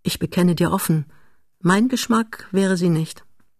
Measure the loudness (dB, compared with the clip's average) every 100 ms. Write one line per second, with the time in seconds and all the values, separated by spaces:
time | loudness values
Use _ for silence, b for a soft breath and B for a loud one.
0 | -8 -6 -4 0 2 2 0 -2 0 0
1 | -2 b b b b _ 0 2 2 0
2 | 0 0 -2 -8 -4 0 0 2 2 0
3 | -2 -10 -20 -20 _ _